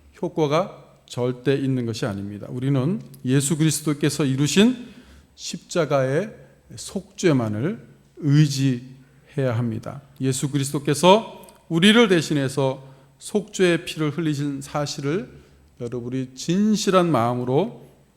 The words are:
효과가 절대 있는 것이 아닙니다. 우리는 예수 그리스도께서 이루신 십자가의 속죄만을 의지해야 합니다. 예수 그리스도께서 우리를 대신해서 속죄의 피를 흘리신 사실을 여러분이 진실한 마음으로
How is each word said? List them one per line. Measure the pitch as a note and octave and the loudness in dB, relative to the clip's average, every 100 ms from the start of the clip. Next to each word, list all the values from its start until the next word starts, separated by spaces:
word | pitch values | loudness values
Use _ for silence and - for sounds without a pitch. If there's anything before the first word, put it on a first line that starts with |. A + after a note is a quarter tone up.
| - - | -20 -8
효과가 | F3 - D3+ D3+ G3+ - - _ _ | -6 -2 0 0 -2 -8 -20 _ _
절대 | - B2 B2+ C#3+ | -4 -4 -2 0
있는 | C#3 C3+ C3 A#2 | 0 0 -2 -2
것이 | A2 | -4
아닙니다. | B2+ G2 G2+ G#2 - | -6 -6 -8 -12 -10
우리는 | B2 C3 C#3 C3+ A3 - - | -6 0 0 0 -2 -8 -8
예수 | B2+ C3+ C#3 D#3+ | 0 0 2 2
그리스도께서 | D#3+ C#3+ - D3 D3+ - | 2 2 -2 -2 -2 0
이루신 | C#3+ C3 D3 F#3+ A3+ B3+ - - - - _ | 0 0 2 4 4 2 -6 -20 -20 -20 _
십자가의 | - - F#3 - F#3 D3 C#3+ C3 C#3+ G#3+ - - _ _ | -16 -14 -12 -6 -2 0 0 0 0 -4 -8 -20 _ _
속죄만을 | - - G3 - - F#3 C3+ A2 G#2+ D3 A3+ - - _ - | -18 -12 -10 -10 -2 2 2 0 -2 -4 -4 -12 -20 _ -6
의지해야 | D#3 D3 D3+ C3+ C3+ B2 B2+ - - _ _ - C3+ A2+ | 2 6 4 4 0 0 -6 -20 -20 _ _ -4 -2 0
합니다. | A#2+ A2 - C#3+ - - | -2 -4 -8 -14 -16 -6
예수 | C3 C3 D3 | -2 -2 -2
그리스도께서 | C#3+ C3+ D3+ D3 C#3 F3 G#3 A3 - - - - | -2 -2 -2 -2 2 6 6 4 -12 -20 -20 -6
우리를 | E3 G3+ A3 A3+ | 4 6 6 6
대신해서 | F3 - D3+ C3 D3 C3+ C3 - - _ _ | 4 2 0 0 0 -2 -4 -12 -20 _ _
속죄의 | - G#3+ G#3 - F3+ E3 | -6 -4 -4 0 2 2
피를 | - - D3+ | -2 -4 -2
흘리신 | C#3 D#3+ C#3 D3 C#3 | -2 -2 -2 -4 -6
사실을 | C#3 D3+ C#3+ - C#3 F3 B3+ - - _ _ - | -6 -6 -4 -4 -4 -4 -6 -14 -20 _ _ -12
여러분이 | A#2+ B2 A#2+ C3 B2+ | -8 -6 -6 -6 -6
진실한 | - - F3+ G#3+ G#3 G#3 F#3 F3 | -8 -2 0 2 2 2 2 4
마음으로 | C3 A#2 B2 B2 C3+ G3 - - - _ | 2 2 0 0 0 -2 -6 -20 -20 _